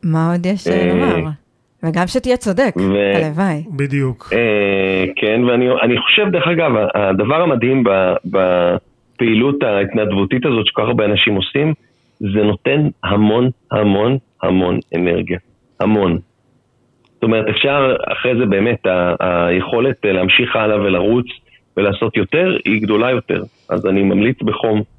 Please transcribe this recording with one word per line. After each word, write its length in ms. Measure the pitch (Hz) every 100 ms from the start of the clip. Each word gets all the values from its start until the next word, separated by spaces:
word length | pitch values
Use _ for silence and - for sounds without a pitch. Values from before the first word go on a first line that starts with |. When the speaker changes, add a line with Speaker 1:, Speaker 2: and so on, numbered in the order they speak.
Speaker 1:
מה 280 | - 160 165
עוד 140 | 175 175
יש, 220 | 196 175
אה, 60 |
Speaker 2:
אה, 200 | 180 175 180 180 175
Speaker 1:
לומר? 120 | 156 151 _ _ _ _
וגם 240 | 165 160 180
שתהיה 300 | 254 254 247
צודק, 360 | 226 185 262 175
Speaker 2:
ו- 380 | 190 202 202 196
Speaker 1:
הלוואי. 480 | 156 151 196 151 170
Speaker 3:
בדיוק. 580 | 151 143 139 135 120 -
Speaker 2:
אה, 720 | 107 117 104 101 98 95 95 95 -
כן, 280 | 107 113
ואני, 220 | 123 120 123 127
אני 160 | 113 120
חושב, 320 | - - 208
דרך 160 | 175 160
אגב, 240 | 170 160 113
ה-, 340 | 104 - 101
הדבר 320 | 95 107 151
המדהים 420 | 175 127 120 135
ב-, 300 | 113 98 92 87 -
בפעילות 1400 | 98 92 90 87 92 _ _ _ _ 120 110 131 143
ההתנדבותית 840 | 135 101 98 117 107 101 98 123 147
הזאת 200 | 117 107
שכל 160 | -
כך 60 | 110
הרבה 180 | 120 104
אנשים 300 | 101 113 101
עושים, 380 | 95 139 151 156 _ _ _ _
זה 240 | 101 101
נותן 440 | 104 98 - 139 151 -
המון, 460 | 90 101 107 110 127 123 _
המון, 460 | 110 104 98 110 135 _ _
המון 360 | 92 92 90 - - 85
אנרגיה. 420 | 90 87 90 87 _ _ _ _
המון. 380 | 98 107 95 85 - _ _ _ _ _ _ _ _
זאת 100 | _
אומרת, 220 | 117 113 107
אפשר 460 | 117 139 143 135 - -
אחרי 220 | - 123 120
זה 60 | 120
באמת, 400 | 98 110 113 -
ה-, 300 | 92 90 87 92 87 87
היכולת, 580 | 90 92 120 131 123 104
אה, 60 |
להמשיך 440 | 92 92 - 120 113
הלאה 220 | 107 107
ולרוץ 480 | 101 92 95 120 123 - _ _ _ -
ולעשות 400 | 101 98 113 -
יותר, 400 | 98 151 185 - -
היא 160 | 107
גדולה 300 | 107 107 120
יותר. 320 | 127 - 92 92 _ _
אז 160 | 92 98
אני 160 | 98
ממליץ 340 | 98 92 110 135
בחום 400 | 104 - 117 107 104